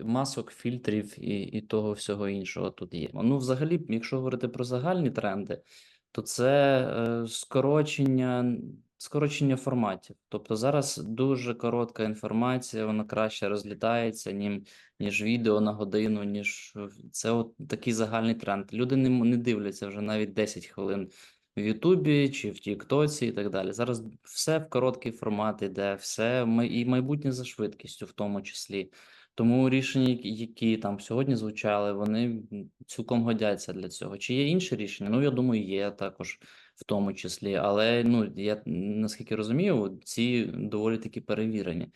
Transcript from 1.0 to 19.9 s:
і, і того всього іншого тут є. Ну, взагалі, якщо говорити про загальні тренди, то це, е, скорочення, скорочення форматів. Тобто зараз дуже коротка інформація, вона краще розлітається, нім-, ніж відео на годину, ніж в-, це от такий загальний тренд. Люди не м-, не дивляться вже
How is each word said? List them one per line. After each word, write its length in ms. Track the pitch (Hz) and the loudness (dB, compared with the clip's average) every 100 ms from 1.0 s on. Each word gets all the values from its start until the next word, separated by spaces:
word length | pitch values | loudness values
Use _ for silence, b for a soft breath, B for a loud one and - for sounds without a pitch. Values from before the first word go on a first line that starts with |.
| 104 - - | -2 -8 -6
і, 160 | 101 | -4
і 200 | 98 110 | -4 -6
того 300 | 107 110 107 | -2 -2 -2
всього 380 | 104 - 101 101 | -4 -4 -4 -2
іншого 400 | 98 92 - 92 | -4 -4 -4 -6
тут 240 | - - | -6 -10
є. 160 | 85 76 | -8 -6
Ну, 240 | - 113 139 | 0 2 2
взагалі, 440 | 127 127 156 175 165 | 2 0 2 0 0
якщо 260 | 113 113 135 | -4 -2 -2
говорити 320 | 127 127 127 | -2 -2 -2
про 160 | - | -4
загальні 480 | 123 127 151 185 143 | -2 -2 0 2 0
тренди, 500 | - 107 98 98 - B B B B B | 0 -2 -2 -4 -8 B B B B B
то 100 | - | -8
це, 580 | 107 - 123 143 139 135 127 - 117 117 | -4 2 4 6 6 6 2 0 0 0
е, 40 | 113 | -2
скорочення, 1300 | - - 135 135 147 151 - 135 131 127 123 123 120 - - _ - | -6 -2 2 4 6 4 2 4 4 4 2 2 0 -4 -14 _ -20
скорочення 580 | - 147 147 147 143 131 | -6 0 0 2 2 2
форматів. 600 | 135 123 107 92 - - _ | 0 0 0 -2 -8 -20 _
Тобто 260 | 107 - 107 | -8 -2 0
зараз 420 | 123 147 139 - | 2 2 0 -4
дуже 560 | 95 113 131 131 120 | -4 0 2 2 0
коротка 500 | 113 117 120 117 - | -2 0 0 0 -2
інформація, 800 | 107 107 107 110 120 127 127 110 107 | -4 -2 -2 2 2 0 -2 -4 -2
вона 180 | 107 | -2
краще 460 | 107 110 110 - 101 | -2 0 0 0 -2
розлітається, 840 | 104 104 98 113 117 117 110 - | -2 -4 -2 0 2 0 -2 -6
нім-, 340 | 98 101 101 101 B B B | -4 -2 -4 -8 B B B
ніж 240 | 104 101 | -4 -2
відео 380 | 107 120 113 104 | 0 2 4 4
на 100 | 107 | 4
годину, 520 | 107 101 107 110 107 | 0 -2 0 2 0
ніж 500 | 101 101 101 - - 104 | -2 -4 -4 -8 -12 -12
в-, 340 | 101 - - | -12 -14 -14
це 200 | - 113 | -6 0
от 220 | 117 113 - - | 0 0 -6 -8
такий 240 | 110 - | -6 -2
загальний 420 | 110 110 113 113 113 | 0 0 2 0 0
тренд. 380 | - 101 98 | -2 -4 -4
Люди 220 | 110 127 135 | -2 0 4
не 140 | 131 | 4
м-, 160 | 127 117 | 4 4
не 120 | 120 | 4
дивляться 500 | 120 107 101 98 | 2 0 -2 -6
вже 140 | 101 | -8